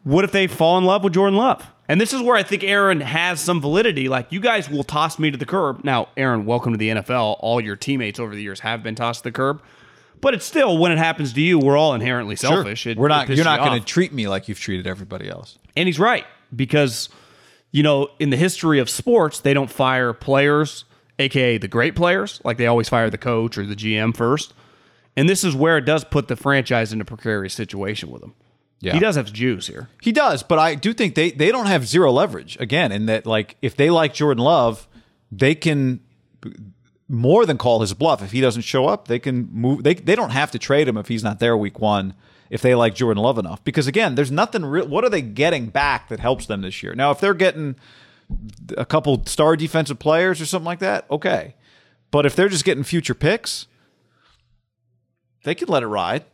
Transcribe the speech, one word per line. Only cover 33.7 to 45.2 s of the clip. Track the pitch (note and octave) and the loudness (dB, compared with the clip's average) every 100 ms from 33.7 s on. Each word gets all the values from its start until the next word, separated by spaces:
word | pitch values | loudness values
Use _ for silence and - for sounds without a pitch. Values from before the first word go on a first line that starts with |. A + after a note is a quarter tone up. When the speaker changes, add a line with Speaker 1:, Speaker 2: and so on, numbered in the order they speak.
| - | 2
Speaker 2:
they | C#3+ | 4
like | E3+ D#3 | 4 2
Jordan | - D3 B2 | 2 0 2
Love, | C3 E3 A#2+ A2 - - _ _ _ | 4 4 4 0 -14 -20 _ _ _
they | G2 C3+ D#3+ | 0 2 2
can | D#3+ D3 C3+ B2+ _ _ _ _ - - G#2 - _ _ _ | 0 0 0 -2 _ _ _ _ -18 -16 -20 -20 _ _ _
more | B2 B2 G3 G#3+ | 0 4 4 4
than | C3+ | 2
call | B2 A2+ | 2 2
his | G#2+ G2 | 0 0
bluff | D#3+ C3+ | 0 0
if | G2 | -2
he | A#2+ | 4
doesn't | C3 A2+ | 4 4
show | A2+ C3 C#3 | -2 2 2
up. | G#3 - | 0 -2
They | A#2+ | -4
can | C#3+ B2+ A#2+ | -2 -4 -4
move. | A2 B2 C#3+ | -2 0 2
They, | C#3 F3+ | 2 2
they | E3 | 2
don't | A3+ F3 | 0 2
have | B2+ D3 | 0 -2
to | A#2 | -4
trade | - C#3 D3+ | 0 2 2
him | G#2+ | 0
if | G2+ | -4
he's | A2+ | -4
not | G#2+ G2+ | -4 0
there | A#2+ A#2 | 2 2
week | G2+ - | 0 -2
one, | G#2+ G#2 F#2+ F#2 _ _ _ | 0 0 -2 -10 _ _ _
if | A2+ | 0
they | B2+ B2 | 2 4
like | A#2 | 4
Jordan | G2 B2 G#2 | 2 0 2
Love | A#2 A#2 | 2 0
enough. | F2+ F2+ | -4 -6
Because, | - D3 C3 | -4 -2 0
again, | E3 G#3+ | 0 0
there's | B2 C3+ | 0 -2
nothing | C#3+ G3+ A3 | 0 -2 -2
real. | D3 D#3 D3 | -2 -4 -2
What | D3+ | 0
are | A#3+ | 0
they | G3+ | -2